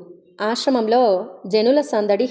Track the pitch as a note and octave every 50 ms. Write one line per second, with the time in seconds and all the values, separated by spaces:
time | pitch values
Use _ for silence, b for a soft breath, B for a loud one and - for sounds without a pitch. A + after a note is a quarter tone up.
0 | - - - - _ _ _ - G3+ G#3+ A#3 A#3 - C#4+ C4 A#3+ A3 G#3+ A3+ B3+
1 | B3+ A3 F#3+ F3+ G#3+ B3+ - - - F#3+ F#3+ A3 G#3+ A#3+ C#4 D4 C#4+ C#4+ - G#3+
2 | G#3 G3+ G3+ G3+ B3 B3+